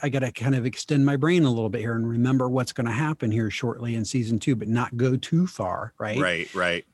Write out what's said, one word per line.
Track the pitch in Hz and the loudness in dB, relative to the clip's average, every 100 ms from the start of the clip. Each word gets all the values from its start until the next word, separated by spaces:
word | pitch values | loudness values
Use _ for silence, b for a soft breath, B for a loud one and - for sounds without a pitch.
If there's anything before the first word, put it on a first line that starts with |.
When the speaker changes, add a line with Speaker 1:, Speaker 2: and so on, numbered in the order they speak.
Speaker 1:
I | 147 | -2
gotta | 135 127 | -2 -2
kind | - 127 131 | -2 0 0
of | 117 | 0
extend | - - 143 139 | -6 0 2 4
my | 139 | 4
brain | 156 180 143 | 4 4 4
a | |
little | 117 110 | 2 0
bit | 117 | -2
here | 113 117 | -2 -2
and | 117 | 0
remember | 117 127 131 127 | 2 2 2 2
what's | 127 123 | 0 -2
gonna | - 117 | -2 -2
happen | 113 156 156 113 | -2 -2 -2 0
here | 110 110 | 0 0
shortly | - 120 - 120 113 | -2 -4 -4 -4 -4
in | |
season | 104 131 110 113 | -2 -2 0 0
two, | - 120 | 0 -2
but | 107 | 0
not | 120 123 120 | 0 0 0
go | 127 127 | 0 0
too | - 165 180 | 0 2 2
far, | - 92 92 110 - | -2 -4 -4 -8 -8
right? | 107 113 | -4 0
Speaker 2:
Right, | 90 85 80 | 0 0 -4
right. | 95 87 87 - | -2 0 0 -4